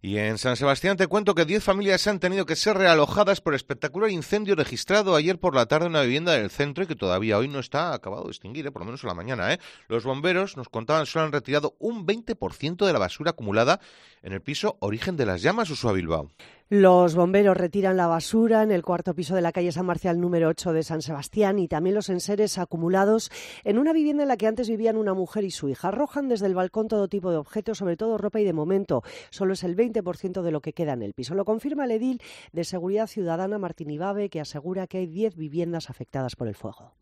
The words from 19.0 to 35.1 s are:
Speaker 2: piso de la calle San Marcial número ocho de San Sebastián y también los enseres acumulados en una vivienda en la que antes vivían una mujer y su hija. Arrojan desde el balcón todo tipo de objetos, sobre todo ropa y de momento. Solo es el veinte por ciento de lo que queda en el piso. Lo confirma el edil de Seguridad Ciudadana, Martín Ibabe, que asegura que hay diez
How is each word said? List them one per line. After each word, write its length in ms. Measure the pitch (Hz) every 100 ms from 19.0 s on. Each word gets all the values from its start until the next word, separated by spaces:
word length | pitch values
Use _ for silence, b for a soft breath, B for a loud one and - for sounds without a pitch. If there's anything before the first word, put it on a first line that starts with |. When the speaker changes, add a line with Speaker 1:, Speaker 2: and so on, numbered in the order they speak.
| 180
Speaker 2:
piso 220 | 165 147 190
de 80 |
la 80 | 170
calle 200 | 175 175
San 140 | 151 180
Marcial 340 | 170 185 170
número 300 | 175 175 160
ocho 240 | 160 185
de 80 | 160
San 220 | 156 160
Sebastián 560 | 151 147 139 208 202 202
y 80 | 170
también 260 | 160 180
los 160 | 208 202
enseres 480 | 180 180 202 208 -
acumulados 720 | 180 165 165 190 202 220 - B B B
en 140 | - 214
una 160 | 294
vivienda 300 | 320 302 294
en 60 | 285
la 60 | 240
que 120 | 220
antes 200 | 220 233
vivían 300 | 220 226 220
una 160 | 208
mujer 300 | 190 180 214
y 80 | 196
su 180 | - 143
hija. 200 | 127 175
Arrojan 380 | 208 285 285 269
desde 200 | 233 196
el 80 | 185
balcón 320 | 185 220 220
todo 200 | 220 196
tipo 220 | 202 180
de 80 | 165
objetos, 400 | 147 220 214 214
sobre 200 | 190 170
todo 200 | 226 214
ropa 220 | 202 220
y 60 | 208
de 80 |
momento. 500 | 160 151 196 196 135 B B B
Solo 240 | - 190
es 100 | 190
el 120 | 185 175
veinte 260 | 240 220
por 160 | 180 170
ciento 240 | 190 185
de 80 | 170
lo 120 | 156
que 120 | 156
queda 200 | 151 160
en 100 | 127
el 100 | 104
piso. 220 | 101 123 185
Lo 100 | 196
confirma 400 | 220 285 285 269
el 60 |
edil 280 | 220 254 247 B B B
de 120 | 160
Seguridad 420 | 170 185 175 208 220
Ciudadana, 540 | - 175 165 190 208
Martín 320 | 185 - 151
Ibabe, 400 | 147 180 202 202
que 100 | 165
asegura 460 | 147 151 151 185 185
que 100 | 190
hay 80 |
diez 300 | 180